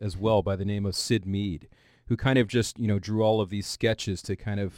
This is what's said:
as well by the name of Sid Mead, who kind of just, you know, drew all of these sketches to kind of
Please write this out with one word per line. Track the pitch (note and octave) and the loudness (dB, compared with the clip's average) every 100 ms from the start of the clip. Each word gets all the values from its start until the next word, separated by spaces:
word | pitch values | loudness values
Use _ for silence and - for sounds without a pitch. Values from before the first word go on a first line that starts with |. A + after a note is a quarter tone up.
as | G#2+ F#2 | -8 -2
well | A2 G#2+ | 2 2
by | G2 F#2+ | 2 -2
the | G2 | -2
name | G#2 G2+ | -2 -2
of | - | -2
Sid | - A2+ F#2+ | 0 0 0
Mead, | G2 G2+ D#2 - _ _ _ - | -2 -2 -6 -10 _ _ _ -4
who | A#2+ | 0
kind | C3+ C3 | 4 4
of | G#2+ | 4
just, | B2 A2 - | 2 0 -2
you | A2+ | 0
know, | G2+ | 0
drew | G#2 A2 | 0 2
all | A2 A2 | 4 4
of | F#2+ | 0
these | G2+ - | -4 -6
sketches | - A2+ A2 - F#2 | -2 0 0 -4 -6
to | - F#2+ | -6 -6
kind | G#2+ G2+ | -4 -4
of | G2 | -4